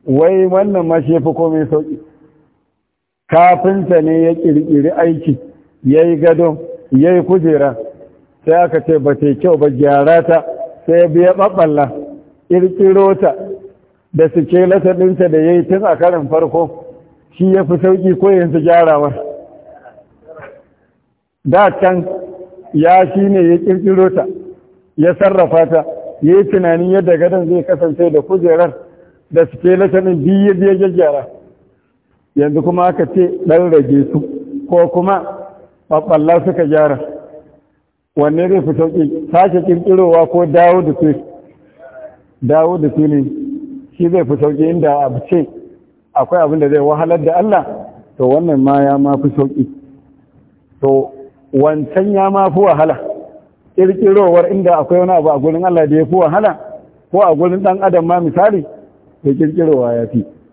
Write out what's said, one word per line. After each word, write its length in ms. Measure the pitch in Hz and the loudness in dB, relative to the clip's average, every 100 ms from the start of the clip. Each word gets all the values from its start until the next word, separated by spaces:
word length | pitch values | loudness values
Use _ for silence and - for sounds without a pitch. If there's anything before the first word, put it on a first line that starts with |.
| - | 0
Wai 400 | 135 165 190 185 | 2 2 2 2
wannan 420 | 185 208 190 165 | 0 0 -2 -2
ma 140 | 165 | -2
shi 100 | 135 | 0
yafi 200 | 165 143 | -2 -2
komai 340 | 160 165 160 156 | -2 -2 -2 -2
sauki. 300 | 156 156 147 - _ _ _ _ _ _ _ _ _ _ _ _ | -4 -4 -12 -16 _ _ _ _ _ _ _ _ _ _ _ _
Kafinta 720 | 156 175 180 180 196 175 170 | 2 4 4 0 -2 0 0
ne 200 | 156 160 | 0 0
ya 120 | 165 165 | 0 0
kirkiri 540 | 175 147 160 147 151 | 0 0 0 0 0
aiki, 480 | - 170 160 - 135 - - _ _ 131 | 0 0 0 -4 -4 -8 -20 _ _ 0
yayi 300 | 151 170 160 | 2 2 2
gado, 400 | 165 160 170 147 - - - | 4 4 4 -2 -12 -18 -2
yayi 300 | 135 165 180 | 2 4 2
kujera. 540 | 170 185 160 151 139 117 113 - - _ _ _ - | 2 0 2 2 0 -2 -14 -16 -20 _ _ _ 0
Sai 80 | |
aka 280 | 165 175 160 | 2 2 -2
ce 160 | 160 156 | 0 0
ba 160 | 143 139 | 0 0
ta 180 | 147 139 | -2 0
kyau 180 | - 156 | 0 2
ba, 120 | 147 | 0
gyara 540 | 127 143 143 143 165 | 2 2 2 4 2
ta, 220 | 165 165 - - - - - | 2 -2 -2 -12 -14 -10 0
sai 140 | 170 | 2
ya 80 | 170 | 4
biya 260 | 160 180 | 4 2
ɓaɓɓalla, 580 | 185 202 180 165 147 135 - - - _ _ _ | 2 0 0 0 0 -2 -6 -14 -20 _ _ _
ƙirƙiro 640 | 175 185 185 196 190 196 190 | 0 0 2 2 4 2 2
ta 160 | 170 - - - - _ _ _ _ | -2 -2 -12 -16 -18 _ _ _ _
da 160 | 151 160 | -2 0
sikelata 640 | 170 143 180 180 190 185 | 0 0 2 2 2 0
ɗinta 360 | 180 185 185 180 | 2 0 2 0
da 60 | 156 | 2
ya 140 | 160 | 2
yi 120 | 175 - | 0 0
tun 160 | 190 202 | -2 0
a 100 | 156 | 0
karin 320 | 175 175 135 | 0 0 -2
farko, 580 | 156 160 165 165 - - - _ _ _ | -2 0 -2 -4 -8 -20 -20 _ _ _
shi 200 | - 185 | -4 0
ya 100 | 190 | 0
fi 100 | 151 170 | 0 0
sauƙi 400 | 185 190 185 180 | 0 0 0 2
ko 80 | 196 | 2
yanzu 280 | 190 170 165 | 2 2 0
gyarawar. 540 | 156 170 165 147 147 - - - - - - - - - _ _ 151 160 - - _ _ _ _ _ _ _ _ 143 | 2 4 4 2 0 -6 -12 -16 -20 -20 -20 -20 -20 -20 _ _ -20 -20 -20 -20 _ _ _ _ _ _ _ _ -2
Da 260 | 175 202 - | 2 2 0
can 260 | 185 180 - - - - - - - | -2 -2 -6 -10 -14 -18 -20 -20 -8
ya 320 | 147 165 185 185 | -2 2 4 2
shi 80 | 190 | 0
ne 200 | 196 190 170 | 0 2 2
ya 80 | 170 | 2
ƙirƙiro 520 | 175 185 190 190 185 185 | 0 -2 0 2 2 0
ta, 100 | 135 - - - _ _ _ - | -6 -10 -16 -20 _ _ _ -2
ya 160 | 160 170 | -2 2
sarrafa 520 | 196 190 160 160 160 | 0 2 2 2 2
ta, 160 | 165 147 - - - | 0 -2 -12 -16 -4
ya 160 | 151 190 | 2 2
yi 60 | 202 | 2
tunanin 380 | 196 175 165 180 | 0 0 0 0
yadda 260 | 190 180 165 | 0 0 0
gadon 300 | 175 185 165 | 0 0 -2
zai 140 | 175 | -2
kasance 480 | 175 165 170 151 170 | -2 -2 -2 0 0
da 100 | 151 | 0
kujerar 520 | 147 190 170 160 170 127 - _ _ _ _ | 0 -2 2 2 0 -2 -20 _ _ _ _
da 140 | 160 165 | 0 0
sikelata 540 | - 180 185 196 185 | 0 0 2 2 0
ɗin, 140 | 190 175 | 0 0
biyu 240 | 143 196 202 | 0 2 2
ya 60 | |
biya 360 | 190 196 185 196 | 2 0 0 0
gyara. 380 | 175 156 143 - - - _ _ _ _ _ _ _ _ - | 0 0 -2 -8 -20 -20 _ _ _ _ _ _ _ _ -2
Yanzu 260 | 147 147 | 0 0
kuma 200 | 151 180 180 | -2 0 0
aka 180 | 180 165 | 0 -2
ce 340 | 190 175 - - | 0 0 -2 0
ɗan 240 | 165 175 | 2 4
rage 400 | 160 127 139 139 | 2 4 0 0
su, 80 | 160 139 - - - - | -4 -6 -12 -12 -12 -2
ko 180 | 175 170 | 0 2
kuma 340 | 175 185 190 - - - - - _ _ | 0 -2 -4 -6 -16 -20 -20 -20 _ _
ɓaɓɓalla 560 | 156 156 160 151 170 185 | -4 0 0 2 2 0
suka 200 | 175 156 | -2 0
gyara. 340 | 156 151 139 - - - - _ _ _ _ _ _ _ - | 2 0 -2 -8 -14 -20 -20 _ _ _ _ _ _ _ -2
Wanne 320 | 147 160 180 | 0 0 0
zai 120 | 190 | 0
fi 120 | 143 160 | 0 -2
sauƙi, 520 | 165 165 147 160 - | -2 0 -4 -4 -2
sake 300 | 165 190 175 180 | 0 2 0 0
ƙirƙirowa 600 | 170 180 185 180 165 165 | -2 2 2 4 2 2
ko 160 | 170 170 | 0 2
dawo 360 | 165 175 180 | 4 4 2
da 120 | 156 - | 0 -2
su? 140 | 156 139 - - - _ _ _ - - - _ _ _ 123 | -2 -2 -8 -20 -20 _ _ _ -20 -20 -20 _ _ _ 0
Dawo 320 | 147 160 180 | 2 2 0
da 120 | 151 - | -2 0
su 120 | 151 | 0
ne, 160 | 147 135 - - - - - - - | 0 -2 -8 -10 -12 -14 -18 -20 -4
shi 120 | 170 | -2
zai 140 | 180 | 0
fi 120 | 131 143 | -2 -2
sauƙi, 320 | 147 143 160 | -2 0 -2
inda 300 | 170 151 143 139 | 0 0 0 -2
abu 140 | 127 - | -6 -2
ce 180 | 175 143 - - - _ _ _ - | -2 -2 -10 -20 -20 _ _ _ -4
akwai 260 | 127 175 | -2 0
abin 180 | 156 156 | 0 0
da 100 | 143 | 0
zai 80 | 147 | 2
wahalar 440 | 143 151 165 170 151 | 0 0 0 0 0
da 80 | 175 | 0
Allah, 280 | 214 196 - - - - _ - | 0 -2 -2 -14 -16 -20 _ -4
to, 60 | |
wannan 380 | 127 143 170 139 | 0 0 0 0
ma 200 | 135 139 | 2 2
ya 140 | 139 139 | 0 0
ma 200 | 139 139 | 0 0
fi 120 | 143 | -2
sauƙi. 380 | - 139 143 123 - - - _ _ _ _ _ _ _ _ | -2 -4 -2 -6 -8 -20 -20 _ _ _ _ _ _ _ _
To, 280 | 139 135 139 - - _ _ | -2 0 -2 -14 -20 _ _
wancan 580 | 135 147 156 139 190 202 | -2 0 -2 -4 -4 -2
ya 160 | 196 196 | -2 0
ma 200 | 196 190 | 0 0
fi 80 | 156 | 2
wahala. 400 | 196 151 160 127 - - - - _ _ _ - | 0 2 0 -2 -8 -14 -16 -20 _ _ _ 0
Ƙirƙirowar, 760 | 185 190 196 196 185 175 175 | 0 2 2 2 4 2 2
inda 260 | 196 180 165 | 0 0 0
akwai 220 | 151 175 | 0 0
wani 120 | 180 | 2
abu 180 | 180 151 | 0 0
a 100 | 143 | 0
gurin 260 | 151 160 185 | -2 -2 0
Allah 220 | 170 151 | 0 2
da 80 | 156 | 0
ya 100 | 147 | 0
fi 80 | 180 | 0
wahala, 440 | 160 175 208 160 - - - _ _ | 0 0 -2 -4 -14 -20 -20 _ _
ko 80 | 180 | 0
a 140 | 190 151 | 2 2
gurin 260 | 175 185 | 0 0
ɗan 180 | 190 190 | -2 0
adam 240 | 196 175 165 | 0 0 0
ma, 140 | 175 | -2
misali, 440 | 165 170 208 196 143 - - _ _ _ | -2 0 0 0 -8 -18 -20 _ _ _
to, 100 | 143 | -4
ƙirƙirowa 600 | 131 156 160 160 139 120 117 | -2 -2 0 0 0 0 -4
ya 100 | 113 | -4
fi. 180 | 120 98 - _ | -6 -6 -16 _